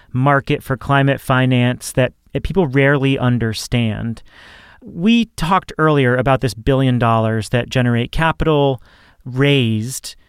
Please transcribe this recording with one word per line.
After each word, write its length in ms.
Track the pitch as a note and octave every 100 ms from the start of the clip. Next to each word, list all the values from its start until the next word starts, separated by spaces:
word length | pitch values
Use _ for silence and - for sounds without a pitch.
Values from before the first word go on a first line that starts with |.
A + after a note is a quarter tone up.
| _
market 500 | B2+ C#3 C#3 - D3
for 140 | - C3
climate 440 | - C#3 C#3 C3+
finance 720 | - B2+ B2+ B2+ B2 B2 -
that, 200 | - B2 - _
that 120 | C#3
people 240 | - E3 D#3
rarely 500 | C3+ C#3 C#3+ C3+ C3+
understand. 1040 | B2 A#2+ A2+ G#2 - B2 A2+ G#2 A2+ A2+ - - - - - -
We 420 | A#3 - G3 A#3
talked 480 | A3+ - D#3+ F#3+ - -
earlier 380 | D#3 C#3+ B2 B2+
about 260 | B2+ C3
this 120 | A#2
billion 440 | A2 A2+ C3 C3 B2
dollars 500 | A#2 A2+ A2 A2 G#2
that 200 | A#2+ A#2+
Generate 440 | C3+ B2 A#2 B2
Capital 680 | - D#3+ - D#3+ D3+ C#3 B2+ - - _ _
raised 880 | B2+ B2+ C#3+ C#3 A#2 A2 A#2 C3+ - -